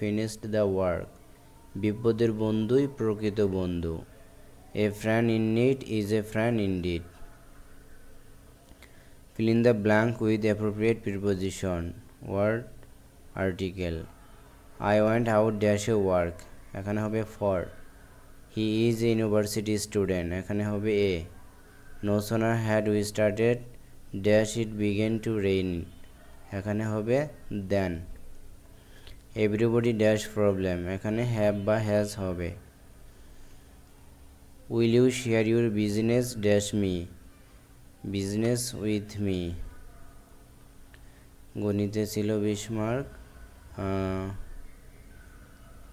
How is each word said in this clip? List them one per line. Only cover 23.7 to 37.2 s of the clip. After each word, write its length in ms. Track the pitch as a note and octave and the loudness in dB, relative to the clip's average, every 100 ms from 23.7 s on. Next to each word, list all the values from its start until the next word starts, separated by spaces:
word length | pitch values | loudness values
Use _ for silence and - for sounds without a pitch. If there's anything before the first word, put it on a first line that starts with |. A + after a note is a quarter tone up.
| - - - - G2+ | -18 -20 -20 -12 -2
dash 340 | G2+ G#2+ G#2+ A#2 | 4 4 4 -2
it 120 | A2 G#2+ | -4 -2
began 440 | G#2 G2+ A2 A2 A2+ | 0 2 0 0 -2
to 140 | G#2+ | 0
rain, 420 | G2 F#2+ F#2 E2+ E2+ - - - - - - | 2 2 2 -2 -6 -12 -20 -20 -20 -20 -10
এখানে 320 | G2 G#2 G#2 | -6 -4 -2
হবে 440 | A2 A2 G#2+ C3 D3+ - - | -2 -2 0 0 0 -8 -10
then। 440 | G#2+ F#2 G2 F#2 E2 E2 - - - - - - - - - - - - A2 | -8 -2 0 0 -2 -8 -12 -14 -14 -16 -18 -20 -20 -20 -20 -18 -18 -10 0
Everybody 560 | G#2+ G#2+ A#2 A#2 A#2 | 2 4 4 4 2
dash 280 | A2 G#2+ G#2+ G#2+ G#2+ | 4 4 4 0 2
problem, 520 | G#2 F#2+ F#2+ F2 F2 | 2 4 0 0 -2
এখানে 480 | F#2+ G#2+ A2 B2 A2+ | -4 -2 -2 0 2
have 260 | G#2 G2+ | 2 2
বা 160 | G2+ A2 | 2 0
has 280 | A2 G#2 G#2 G#2+ | 2 2 0 -2
হবে। 340 | F#2 F2 E2+ - - - - - - - - - - - - - - - - - - - - - - | -4 -4 -6 -8 -16 -20 -20 -20 -20 -20 -20 -20 -20 -20 -20 -20 -20 -20 -20 -20 -20 -20 -20 -20 -4
Will 240 | A#2 A#2 | 2 4
you 120 | A#2+ B2+ | 6 6
share 400 | B2+ A#2 A2+ A2 | 4 0 2 4
your 220 | A#2 A#2 G#2 | 4 2 2
business 480 | G#2 G#2 A2+ A#2+ B2 A2+ | 0 2 2 2 0 0
dash 300 | G#2 G#2 G2+ | 2 4 2
me? 320 | G#2+ G2 F2+ F2 - | 0 0 0 -6 -12